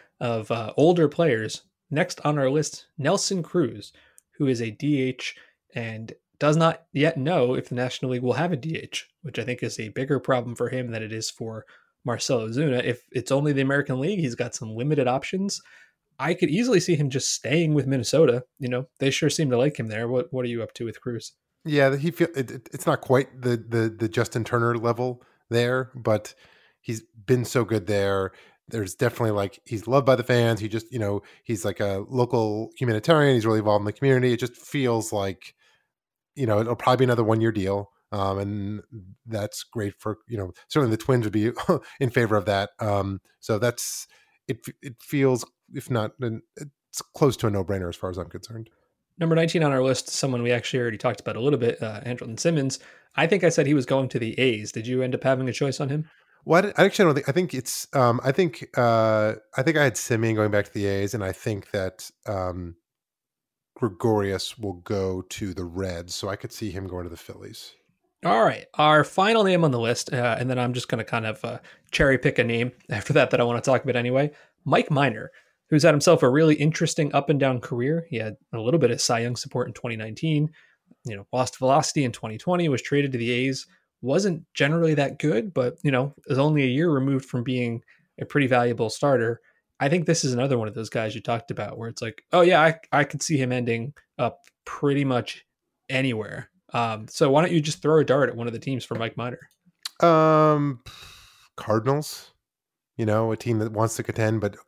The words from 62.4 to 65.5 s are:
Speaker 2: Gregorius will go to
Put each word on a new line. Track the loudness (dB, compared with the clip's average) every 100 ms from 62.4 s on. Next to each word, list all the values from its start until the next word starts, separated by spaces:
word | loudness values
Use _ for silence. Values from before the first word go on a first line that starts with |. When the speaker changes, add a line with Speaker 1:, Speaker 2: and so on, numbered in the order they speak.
| -4 -6 -10 -14 _ _ _ _ _ _ _ _ _
Speaker 2:
Gregorius | -6 -6 -2 0 2 2 -2 -6 -8
will | -10
go | -10 -6 -4 -2 -4
to | -8 -10 -8